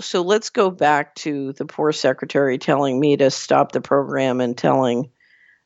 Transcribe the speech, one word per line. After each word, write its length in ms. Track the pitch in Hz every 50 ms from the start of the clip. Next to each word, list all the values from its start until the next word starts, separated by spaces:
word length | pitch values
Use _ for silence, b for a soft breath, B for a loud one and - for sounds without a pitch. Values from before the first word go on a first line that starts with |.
so 200 | - - - 185
let's 280 | 175 175 208 - - -
go 200 | - 247 208 185
back 460 | 180 185 143 147 151 143 147 - _
to 380 | - - 156 147 143 139 135 139
the 120 | - 143
poor 280 | 151 - - 156 151 151
secretary 640 | - - 135 131 - - 156 - 139 143 135 127 -
telling 420 | - - 147 135 143 139 131 127
me 160 | 147 147 143
to 160 | - 139 131
stop 400 | - - - - - 135 139 -
the 80 | - 131
program 640 | 123 - 135 139 139 135 143 135 135 131 123 127
and 160 | 127 120 117 -
telling, 520 | - 156 135 135 131 123 120 120 135 - b b b b b b b b b b b